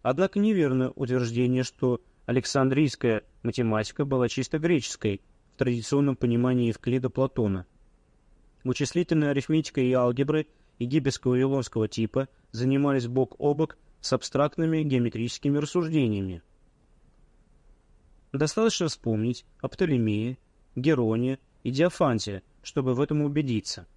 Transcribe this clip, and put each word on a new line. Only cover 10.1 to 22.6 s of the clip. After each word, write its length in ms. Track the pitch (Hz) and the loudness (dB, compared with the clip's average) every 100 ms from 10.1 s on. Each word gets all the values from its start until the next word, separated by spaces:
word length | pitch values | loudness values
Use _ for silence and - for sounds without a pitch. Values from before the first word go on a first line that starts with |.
| 123 139 156 151 _ _ _ | 0 0 0 -2 _ _ _
египетско-вавилонского 1080 | 120 151 135 - 127 123 135 139 120 117 107 | -2 0 0 -2 0 2 2 0 -2 -2 -2
типа 420 | - 113 131 135 _ _ | -2 -2 -2 -4 _ _
занимались 580 | 113 127 139 143 135 120 | -4 0 2 2 0 0
бок 280 | 127 127 - | -2 -2 0
о 140 | 147 | -2
бок 240 | 147 160 - _ _ | 0 -2 -4 _ _
с 80 | - | -2
абстрактными 680 | 131 - 135 147 - 160 160 | -2 -2 -2 0 0 0 0
геометрическими 760 | 156 131 120 113 117 - 143 143 | 0 0 0 -2 -6 -2 0 0
рассуждениями. 840 | 147 180 160 156 123 101 95 87 _ _ _ _ _ _ - _ _ _ _ _ - - _ _ _ - _ | 0 -2 0 0 2 0 -4 -8 _ _ _ _ _ _ -20 _ _ _ _ _ -20 -20 _ _ _ -20 _
Достаточно 560 | 139 151 - 226 - 165 | -2 -2 2 0 0 -4
вспомнить 580 | - 117 110 113 123 - _ | -2 -2 0 -2 -4 -10 _
о 80 | - | -10
Птолемее, 680 | - 180 131 110 104 117 131 _ _ _ - | -2 0 2 2 0 -4 -8 _ _ _ -2
Героне 640 | 135 143 113 113 127 135 _ _ | 2 2 2 0 -2 -4 _ _
и 80 | 127 | -6
Диофанте, 720 | 131 175 - 156 113 104 98 _ _ | 0 0 2 0 0 -4 -10 _ _